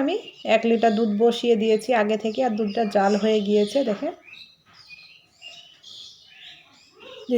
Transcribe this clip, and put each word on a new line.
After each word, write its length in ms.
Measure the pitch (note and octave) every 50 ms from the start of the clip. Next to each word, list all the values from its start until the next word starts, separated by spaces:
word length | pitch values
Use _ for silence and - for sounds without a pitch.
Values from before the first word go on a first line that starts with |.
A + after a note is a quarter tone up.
আমি 140 | C4+ D4 F4+ A4+ - - - - - - G#3+
এক 60 | A3 A3+ A3+
লিটার 240 | A#3 A3 A3+ A3+ G#3 G#3
দুধ 140 | A#3 G#3+ G3+ G3+ A#3
বসিয়ে 320 | A#3 A#3 A#3 - A#3+ A#3 G#3 G#3+
দিয়েছি 260 | A3 A3 G#3+ G#3+ - B3+ A3
আগে 160 | G#3 G#3 A3 G#3+ G#3+
থেকে, 160 | A3+ G#3+ B3+ C4 B3
আর 60 | G#3+ G#3
দুধটা 240 | A3+ G#3 G3+ A#3 A3+ G3+ G3+
জাল 180 | G#3 G3 G3+ G#3 G3+ G3+
হয়ে 160 | A3 A3 G#3+ G3+ G3+
গিয়েছে। 300 | G#3 G#3 G#3 G#3 - C#4 C4+ A3+
দেখেন 240 | G3+ - C#4 D#4+ F4+ - - - - - - - _ _ _ _ - - - - - - - - - - _ _ _ _ - - - F5 - - - - - - - - - - - - F5 F5 F#5+ G5+ - - - - - _ _ _ _ _ _ - - - - - - -
যে 100 | B3